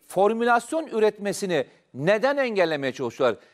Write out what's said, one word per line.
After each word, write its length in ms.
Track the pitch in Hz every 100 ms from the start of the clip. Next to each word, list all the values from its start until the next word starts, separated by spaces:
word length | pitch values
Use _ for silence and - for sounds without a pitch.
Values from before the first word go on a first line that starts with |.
| -
formülasyon 760 | 180 202 226 240 233 - 311 285
üretmesini 800 | 220 214 208 202 - 196 160 120 _ _
neden 420 | 120 156 214 254 285
engellemeye 560 | 254 202 165 151 135
çalışıyorlar? 460 | 123 120 - 127 101 _